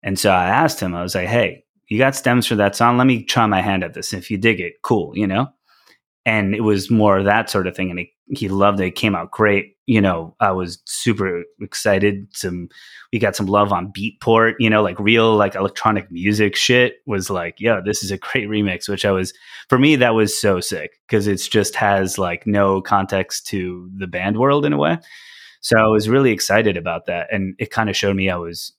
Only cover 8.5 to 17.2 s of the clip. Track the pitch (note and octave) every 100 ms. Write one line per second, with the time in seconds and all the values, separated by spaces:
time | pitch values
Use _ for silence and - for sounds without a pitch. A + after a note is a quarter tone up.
8.5 | G2 G2+ G2+ F#2 F2+ A2 F#2+ E2+ - G#2+
9.5 | G2+ - _ - A2+ G2 F2 E2 _ G#2+
10.5 | F#2 F2+ F2 - - - G#2 F#2+ F2 E2+
11.5 | _ - - - G2 G2+ G2 G2 - F#2+
12.5 | F2+ E2+ - - - - A2+ G#2 - G2
13.5 | G#2 G#2 F#2+ F#2 G2 G#2+ - - A2+ A2+
14.5 | - A2+ G#2+ G2+ F2+ G#2 A2+ A2+ G#2+ G2+
15.5 | F#2+ G2 - A2+ G#2 - E2+ F#2+ G#2 G#2
16.5 | - - B2 B2 - - G2+